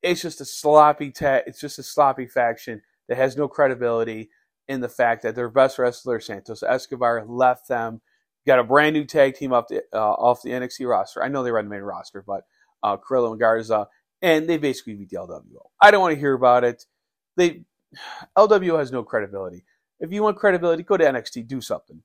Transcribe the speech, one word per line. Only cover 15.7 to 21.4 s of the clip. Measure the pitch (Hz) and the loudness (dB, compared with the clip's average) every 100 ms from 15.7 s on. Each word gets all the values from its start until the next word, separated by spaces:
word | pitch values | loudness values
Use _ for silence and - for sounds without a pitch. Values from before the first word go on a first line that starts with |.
| _ | _
I | 208 | 6
don't | 202 | 8
wanna | 185 147 | 2 0
hear | 143 | -2
about | 131 127 123 | 2 4 4
it. | 123 120 _ _ _ _ _ - | 2 -4 _ _ _ _ _ 0
They, | 175 170 _ _ _ | 0 0 _ _ _
<sighs> | - - - - - | -20 -18 -18 -2 4
L | 214 | 6
W | 208 180 | 6 4
O | 165 | -2
has | 131 | -2
no | 127 | -6
credibility. | 107 113 101 98 92 87 _ _ _ _ | -4 -6 -4 -8 -10 -12 _ _ _ _
If | 165 | -8
you | 202 | -2
want | 214 208 | -2 2
credibility, | 208 180 175 165 | 2 2 2 0
go | 175 196 | 0 2
to | 151 | 4
N | 127 | 2
X | - | -6
T, | 127 | -14